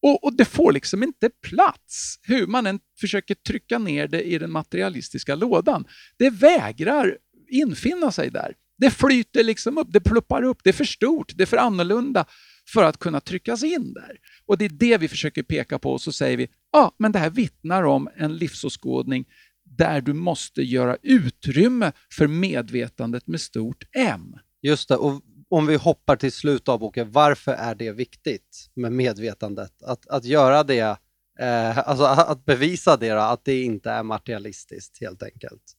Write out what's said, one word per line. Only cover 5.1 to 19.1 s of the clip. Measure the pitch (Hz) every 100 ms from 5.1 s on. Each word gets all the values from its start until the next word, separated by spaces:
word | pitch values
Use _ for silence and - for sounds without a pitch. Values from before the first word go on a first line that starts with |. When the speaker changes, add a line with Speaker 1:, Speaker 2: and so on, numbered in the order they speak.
| 131 - 143
Speaker 1:
lådan. | 233 180 185 214 - - - _
Det | 254
vägrar | 208 277 339 107 117 160 294 220 - _ _ _
infinna | 262 294 160 240 359 302
sig | - 139
där. | - - - _ _
Det | 262
flyter | - 269 262 226 -
liksom | 226 220 - 294
upp, | 294
det | 190
pluppar | - 226 - 262
upp, | 254 254
det | -
är |
för | 185 294
stort, | - 233 320 - -
det |
är | 185
för | 233
annorlunda | 240 190 175 214 262 226 156 _ _ _ _
för | 226
att | 165 -
kunna | 175 147
tryckas | - 180 - 233
in | 302 339 -
där. | - - - _ _ -
Och | 196
det | 208
är |
det | 147 240 220
vi | 160
försöker | - 151 -
peka | 135 156 - 143
på, | 135
och | 131
så | -
säger | - 135 127
vi, | 123 _ _
"Ja, | 302 285 _
men | 214
det | 208
här | 160
vittnar | 196 196 _ 160 185
om | 165 139 139 -
en | 156 160
livsåskådning | 165 - 123 - 131 127 127